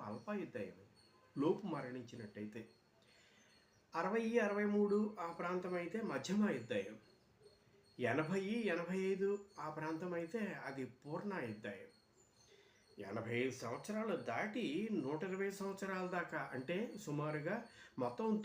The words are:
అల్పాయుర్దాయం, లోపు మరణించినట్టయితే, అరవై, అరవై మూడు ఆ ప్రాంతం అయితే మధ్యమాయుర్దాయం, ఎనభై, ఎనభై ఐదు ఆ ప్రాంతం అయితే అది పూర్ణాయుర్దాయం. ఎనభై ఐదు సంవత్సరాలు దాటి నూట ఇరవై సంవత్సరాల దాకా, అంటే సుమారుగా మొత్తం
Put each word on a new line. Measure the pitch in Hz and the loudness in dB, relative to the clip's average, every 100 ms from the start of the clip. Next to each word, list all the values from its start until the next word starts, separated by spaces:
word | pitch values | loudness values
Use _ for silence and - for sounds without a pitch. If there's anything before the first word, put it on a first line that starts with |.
| 113 | -4
అల్పాయుర్దాయం, | 110 - 208 - 113 92 - - - - - - 135 | -6 -2 -2 -2 -4 -6 -8 -20 -20 -20 -20 -10 2
లోపు | 151 - 190 | 4 4 0
మరణించినట్టయితే, | 143 127 127 117 120 104 104 107 113 107 - _ _ - - - - - - _ - _ | -2 -4 -6 -8 -10 -8 -6 -6 -6 -10 -16 _ _ -20 -20 -20 -20 -20 -20 _ -20 _
అరవై, | 165 185 226 226 233 208 | 0 2 2 4 4 4
అరవై | 202 208 | 4 4
మూడు | 208 202 202 214 - | 6 6 6 4 0
ఆ | 170 170 | -6 -2
ప్రాంతం | 175 180 175 180 | 0 0 0 -2
అయితే | 175 220 202 | -2 -2 -2
మధ్యమాయుర్దాయం, | 135 135 208 202 135 113 107 98 110 - - - - - - - - - - | -2 2 4 6 4 0 0 0 -8 -16 -20 -20 -20 -20 -20 -20 -20 -20 0
ఎనభై, | 120 131 151 196 196 233 202 | 2 4 2 0 2 2 2
ఎనభై | 170 170 190 190 | 0 0 0 2
ఐదు | 190 196 202 - - | 2 2 2 -4 -8
ఆ | 151 151 | -6 -2
ప్రాంతం | 156 160 180 170 | -2 -2 -2 -2
అయితే | 170 233 202 147 127 | -2 -2 -2 -4 -6
అది | 135 127 - | -4 -6 -8
పూర్ణాయుర్దాయం. | 143 170 202 185 120 107 104 101 - - _ - - _ - - - - - - | -6 -4 -2 -2 -4 -4 -6 -8 -12 -20 _ -20 -20 _ -20 -20 -20 -20 -20 -12
ఎనభై | 98 110 107 120 | -4 -4 0 2
ఐదు | 131 120 | 2 0
సంవత్సరాలు | 117 131 - 214 220 180 - | -6 -6 -4 -2 0 0 0
దాటి | 117 208 247 165 160 220 190 | -2 -2 0 0 0 0 0
నూట | 131 156 190 | 0 -2 -2
ఇరవై | 190 196 196 | 0 -2 -2
సంవత్సరాల | 196 190 190 185 180 180 | -4 -4 -4 -2 0 0
దాకా, | 170 156 139 131 | 0 -2 -2 -4
అంటే | 131 180 240 - | -2 -2 -2 -4
సుమారుగా | - 147 151 151 151 226 - - - - | -2 0 0 0 0 -2 -4 -16 -12 -2
మొత్తం | 123 - 220 208 | -2 0 2 2